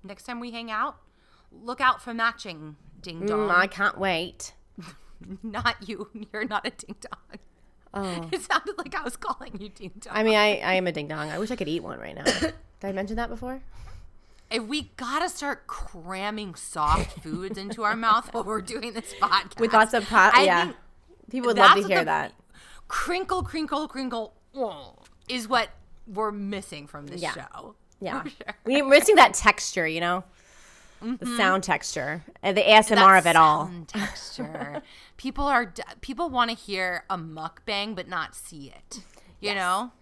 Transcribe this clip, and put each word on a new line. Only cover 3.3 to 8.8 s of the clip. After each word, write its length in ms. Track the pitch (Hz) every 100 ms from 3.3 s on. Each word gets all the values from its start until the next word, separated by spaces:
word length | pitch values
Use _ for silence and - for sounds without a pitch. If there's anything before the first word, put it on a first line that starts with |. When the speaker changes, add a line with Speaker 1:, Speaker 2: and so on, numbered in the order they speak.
| 214 208
Speaker 2:
I 160 | 175 196
can't 320 | 190 202 -
wait. 540 | 190 165 180 - - - _ -
Speaker 1:
<laughs> 640 | 165 - - - 180 190
Not 460 | 226 208 233 226 208
you. 200 | 196 208 214 220
You're 120 | 214
not 220 | 214 208 -
a 40 |
ding 240 | - - 160
dong. 380 | 165 - _ - - _ _ _ _
Speaker 2:
Oh. 340 | 196 196 175 165
Speaker 1:
<laughs> 40 |
It 100 | 349
sounded 340 | - 330 -
like 160 | -